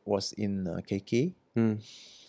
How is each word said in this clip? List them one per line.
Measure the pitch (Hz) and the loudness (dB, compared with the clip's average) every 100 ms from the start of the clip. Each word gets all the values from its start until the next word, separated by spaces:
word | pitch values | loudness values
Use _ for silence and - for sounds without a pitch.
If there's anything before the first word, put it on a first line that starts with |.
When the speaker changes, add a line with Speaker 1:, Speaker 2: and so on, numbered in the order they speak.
Speaker 1:
was | - 101 - | -2 0 0
in, | - 104 98 90 | -4 -2 -2 -2
uh, | 90 - | -4 -4
K | 98 | -4
K, | - 117 170 - _ | 0 0 0 -4 _
Speaker 2:
Hmm. | 117 113 107 - - - - | 2 2 0 -6 -20 -20 -20